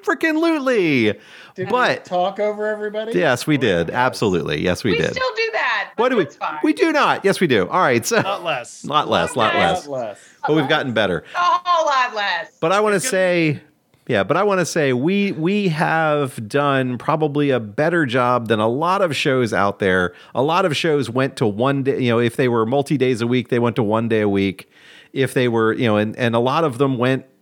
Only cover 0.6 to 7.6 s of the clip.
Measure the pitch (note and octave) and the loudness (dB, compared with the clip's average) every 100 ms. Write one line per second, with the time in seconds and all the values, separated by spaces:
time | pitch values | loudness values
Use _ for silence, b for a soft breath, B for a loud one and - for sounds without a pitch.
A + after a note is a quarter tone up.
0.6 | C4 A#3+ E3+ C3+ G#2+ G2+ B B B - | 0 2 2 2 2 0 B B B -10
1.6 | F#3 B3 A3+ - - F3+ F3+ G3 G#3 G#3 | -2 0 0 -2 -4 -2 -2 -2 -4 -2
2.6 | G#3+ G#3+ G#3 G#3 A3 F3+ D#3+ A#2+ - D3+ | -6 -4 -6 -6 -4 0 0 0 0 0
3.6 | A#2+ E2+ E2+ B2 B2+ B2 A2 F2+ D2 D2+ | 2 0 0 0 -2 0 0 0 -2 -2
4.6 | F2+ F2 A2 F2+ - - B4+ A4 A4+ A4 | -2 0 -2 0 -2 -2 -4 -2 -4 -2
5.6 | C#4 G#3+ G3 - B3 B3 E3 - F#3 D3+ | -4 -4 -6 -2 0 2 -2 -4 -8 -2
6.6 | D4 D#4 E4+ D4+ G#3+ C#3 F#3+ F3+ F3+ A#2 | -2 0 2 2 2 2 0 2 2 2